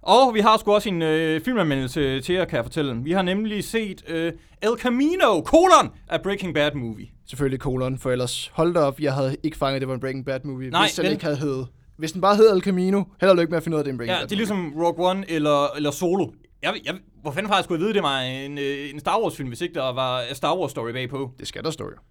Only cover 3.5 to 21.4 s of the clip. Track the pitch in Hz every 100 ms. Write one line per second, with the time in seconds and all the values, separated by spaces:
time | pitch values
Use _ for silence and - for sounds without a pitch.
3.5 | 208 - 226 214 - - 165 165 165 _
4.5 | - 208 233 247 240 294 359 294 185 156
5.5 | 320 370 320 226 - - 165 185 202 180
6.5 | 156 147 143 117 104 - - - 127 139
7.5 | 131 139 127 127 131 135 123 123 - -
8.5 | - 165 175 143 135 147 135 135 131 156
9.5 | 151 139 135 131 131 135 135 131 131 143
10.5 | 127 131 165 202 - 165 - 170 143 147
11.5 | 131 131 - - - 160 180 185 208 220
12.5 | 190 190 185 185 196 190 _ 190 180 170
13.5 | 170 165 156 139 127 120 180 165 202 214
14.5 | 202 170 147 170 165 180 190 196 165 151
15.5 | 147 143 135 147 - 180 196 147 - _
16.5 | _ 160 208 - 180 - _ 151 139 208
17.5 | 202 175 165 196 202 156 135 127 131 139
18.5 | 143 139 139 143 147 139 196 208 135 135
19.5 | 117 170 170 131 123 131 127 120 135 151
20.5 | 175 147 127 117 123 127 135 135 127